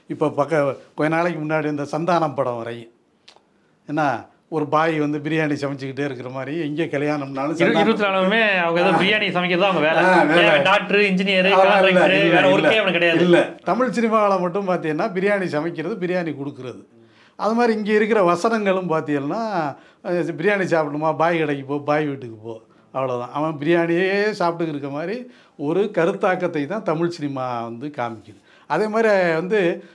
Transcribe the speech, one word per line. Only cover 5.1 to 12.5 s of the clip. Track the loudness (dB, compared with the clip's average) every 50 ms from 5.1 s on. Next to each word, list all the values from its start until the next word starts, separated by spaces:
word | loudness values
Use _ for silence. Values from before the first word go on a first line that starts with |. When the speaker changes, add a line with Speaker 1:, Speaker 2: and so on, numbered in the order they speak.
| -2 -4
Speaker 1:
பிரியாணி | -4 -2 -2 0 0 0 -2
சமைச்சுக்கிட்டே | -2 -4 -6 -6 -8 -10 -8 -6 -6 -6
இருக்கிற | -6 -6 -8 -10 -10
மாதிரி, | -10 -10 -8 -6 -6 -6
எங்க | -6 -4 -4 -4 -4
கல்யாணம்னாலும் | -2 -2 -2 -2 -2 -2 -4 -6 -6 -6 -4 -4 -4 0
Speaker 2:
இரு-, |
Speaker 1:
சந்தானம். | 0 2 2 4 4
Speaker 2:
இருபத்தி | 2 2 2 2 0
நாலு | 0 2 2 2
மணி | 2 2
நேரமே | 2 2 2 2
அவங்க | 2 2 2 2 2
ஏதோ | 2 2
Speaker 1:
ஆ. | 2 2
Speaker 2:
பிரியாணி | 2 2 2 2 0 0
சமைக்கிறது | 0 0 0 0 2 2
தான் | 2 2
அவங்க | 2 2 2
வேலை. | 2 4 4 4
Speaker 1:
ஆ, | 4 4 4 4
வேலை. | 4 4 4 6 6 4
Speaker 2:
ஏன் | 4
டாக்டர், | 4 4 2 2 2 2 2 2
இன்ஜினியர், | 2 2 2 0 0 2 2 2 2
Speaker 1:
அதெல்லாம் | 4 6 6 6 6 6 6 6
இல்ல, | 6 6 4
Speaker 2:
கான்ட்ராக்டர், | 4 4 4 4
Speaker 1:
இல்ல, | 4 4 4
Speaker 2:
வேற | 4 4
Speaker 1:
இல்ல. | 4